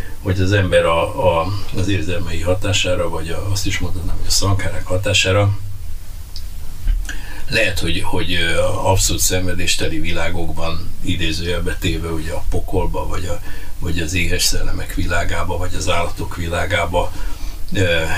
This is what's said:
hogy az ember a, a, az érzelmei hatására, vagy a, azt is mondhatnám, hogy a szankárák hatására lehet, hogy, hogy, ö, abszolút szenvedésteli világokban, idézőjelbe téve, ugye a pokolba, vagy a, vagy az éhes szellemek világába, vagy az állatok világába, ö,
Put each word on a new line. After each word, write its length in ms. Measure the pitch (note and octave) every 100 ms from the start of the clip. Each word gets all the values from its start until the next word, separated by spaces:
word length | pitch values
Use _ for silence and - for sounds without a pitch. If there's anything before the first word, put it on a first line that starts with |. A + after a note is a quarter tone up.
| - -
hogy 180 | - F#2
az 120 | F#2+
ember 320 | G2+ F#2 E2+ -
a, 540 | - - - - E2
a, 60 | E2 G2 - -
az 120 | F#2
érzelmei 520 | G2 E2+ F2 F2 E2+
hatására, 680 | E2+ F2+ - F#2+ F2+ F2 E2+
vagy 200 | D#2+ D#2+
a, 220 | E2+ G2
azt 160 | G2 -
is 120 | -
mondhatnám, 380 | E2+ - - -
hogy 100 | -
a 40 |
szankárák 560 | - G2+ G2 F#2+ A2 -
hatására 720 | F#2+ G2 F#2+ F#2+ G2+ G2+ G2+ - - - - - - - - - - - - - - - - - - -
lehet, 300 | - - -
hogy, 240 | - E2 -
hogy, 280 | F2 E2+ F2+
ö, 280 | - -
abszolút 600 | F2+ - - F#2+ - F2
szenvedésteli 760 | - F2+ F2+ F2 E2+ - - E2
világokban, 880 | - - - - E2 - D#2+ E2 F2+ - -
idézőjelbe 720 | E2+ D#2+ D#2+ E2+ E2+ E2+ -
téve, 280 | F#2 E2 E2
ugye 240 | E2 D#2
a 120 | - -
pokolba, 560 | - - - - - -
vagy 180 | F2 F2
a, 160 | - - - - -
vagy 200 | F2 E2
az 160 | D#2+ F2+
éhes 280 | E2+ -
szellemek 520 | - F2 - E2+ - -
világába, 640 | F2 E2 E2+ E2+ E2 E2+
vagy 180 | F2 -
az 140 | -
állatok 480 | - - - - -
világába, 760 | E2+ E2+ E2+ - D#2 F2 - - - - - - -
ö, 300 | F#2+ F2+ E2+ D#2+